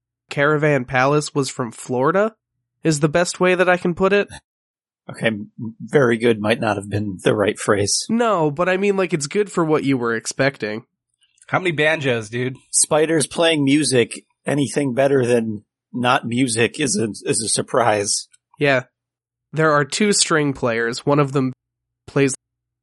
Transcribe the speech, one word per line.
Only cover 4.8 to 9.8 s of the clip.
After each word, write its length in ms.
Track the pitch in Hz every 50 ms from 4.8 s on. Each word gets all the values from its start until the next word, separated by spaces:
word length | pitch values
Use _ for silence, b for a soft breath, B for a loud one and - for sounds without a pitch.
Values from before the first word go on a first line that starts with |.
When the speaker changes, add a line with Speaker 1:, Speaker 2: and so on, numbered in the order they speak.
| _ _ _ _ _ -
Speaker 2:
Okay, 160 | - - 135
m-, 240 | 113 110 101 104 - _ - 117 113 - -
very 380 | - 113 - 151 131 117 117
good 220 | 110 117 120 117 104
might 200 | 104 104 117 -
not 180 | 120 110 101
have 120 | 101 98 101
been 300 | 101 104 107 101 95 85 -
the 120 | 135 117
right 220 | 107 98 104 - -
phrase. 480 | - - 107 101 101 98 - - - -
Speaker 1:
No, 400 | 220 233 240 226 208 175 156 151
but 180 | 143 147 180
I 100 | 185 185
mean, 200 | 185 202 202 196
like, 160 | 190 185 165 180
it's 140 | 156 139
good 240 | 143 - 202 208 196
for 120 | - 185 165
what 200 | 156 156 131